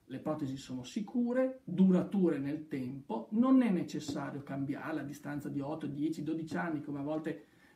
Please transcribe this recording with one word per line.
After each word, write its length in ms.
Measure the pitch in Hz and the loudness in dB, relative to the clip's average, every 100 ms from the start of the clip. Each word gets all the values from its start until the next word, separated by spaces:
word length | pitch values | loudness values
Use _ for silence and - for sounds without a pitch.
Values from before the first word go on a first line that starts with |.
| - | -12
le 100 | - | -8
protesi 360 | 156 151 135 135 | -4 -4 -4 -6
sono 280 | - 127 | -8 -10
sicure, 800 | 123 226 - 240 240 254 262 - - | -6 -6 -4 -2 0 2 0 -2 0
durature 720 | 180 190 175 - 202 170 139 | 6 8 8 4 4 4 4
nel 280 | 139 151 - | 0 -4 -4
tempo, 600 | 135 127 135 - 226 - | -6 -6 -8 -6 -6 0
non 300 | 214 262 262 | 4 6 8
è 80 | 226 | 6
necessario 720 | 175 143 147 - 147 139 139 | 2 0 -6 -4 -6 -6 -8
cambiarle 600 | - 139 139 123 135 151 | -6 -4 -4 -4 -4 -4
a 20 | |
distanza 460 | 139 - 147 147 143 | -6 -8 -8 -6 -4
di 100 | 139 | -4
otto, 260 | 139 156 143 | -4 -4 -6
dieci, 380 | 143 160 156 | -2 -2 -2
dodici 320 | 147 165 160 175 | -2 -4 -4 -4
anni, 260 | 165 147 | -2 -4
come 180 | 147 143 | -4 -6
a 40 | |
volte 420 | 143 156 160 - - _ _ | -4 -2 -4 -6 -10 _ _